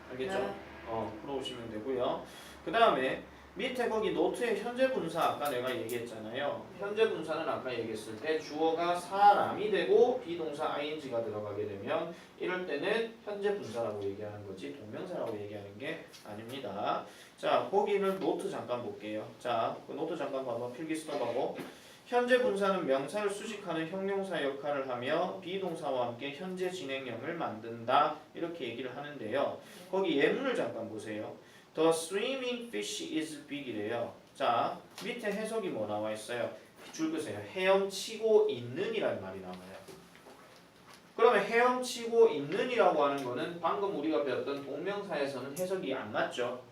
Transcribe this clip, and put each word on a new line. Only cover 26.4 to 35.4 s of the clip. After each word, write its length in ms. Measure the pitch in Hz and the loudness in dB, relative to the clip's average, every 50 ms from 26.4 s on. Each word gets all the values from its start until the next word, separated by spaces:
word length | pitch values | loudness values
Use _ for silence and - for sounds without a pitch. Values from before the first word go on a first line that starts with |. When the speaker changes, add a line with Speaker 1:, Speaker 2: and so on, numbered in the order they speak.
| 185 185 185 185 185 175 | -6 -6 -4 -2 -2 -2
Speaker 1:
진행형을 640 | - - 139 139 135 135 131 123 113 120 135 160 175 | -2 -4 -4 -4 -4 -4 -4 -6 -6 -6 -4 -4 -4
만든다. 840 | 165 135 110 107 110 113 117 117 117 117 120 131 143 151 151 - - - - - | -2 -4 -4 -4 -6 -8 -8 -8 -4 2 4 6 6 6 4 2 -4 -10 -14 -8
이렇게 340 | - 165 165 170 170 131 117 | -6 -6 -4 -4 -4 -6 -6
얘기를 260 | - 120 127 123 123 | -4 -4 -6 -6 -6
하는데요. 640 | 139 147 147 147 127 110 104 120 143 - - - - | -8 -8 -8 -8 -8 -4 -2 0 0 0 0 -2 -6
Speaker 2:
네. 240 | - - - - - - | -12 -16 -18 -18 -8 -2
Speaker 1:
거기 260 | 185 190 190 170 143 139 | 0 0 2 4 4 6
예문을 360 | 156 180 190 254 277 262 - | 4 4 4 2 0 0 0
잠깐 320 | 127 113 113 113 113 110 104 | 0 -2 -2 -4 -6 -8 -8
보세요. 480 | 107 107 - 110 107 104 113 - - - - - - - - - - | -8 -8 -8 -8 -6 -6 -8 -8 -10 -14 -18 -20 -20 -20 -20 -6 0
The 160 | 156 160 165 | 4 4 4
swimming 800 | 160 - - - 190 214 240 262 269 262 247 247 247 226 233 - | 4 2 0 -2 -2 -2 -2 -2 -2 -2 -2 -4 -4 -4 -6 -6
fish 480 | 202 208 202 - - - 165 160 156 | -4 -4 -4 -4 -4 -6 -4 -4 -2
is 300 | 156 156 147 151 143 - | -2 -2 -4 -6 -10 -10
big이래요. 680 | - 143 143 131 123 107 104 104 110 117 120 120 117 - - - - - | -8 -8 -8 -6 -6 -4 -4 -2 -2 -2 -2 -4 -4 -8 -12 -20 -14 -4
자, 460 | - 135 117 101 92 87 - - - - - - - 180 | 0 2 4 4 4 2 2 -2 -6 -12 -16 -12 -8 -6
밑에 260 | 226 - - 214 208 | -6 -6 -4 -2 -2
해석이 380 | 196 202 | -2 -2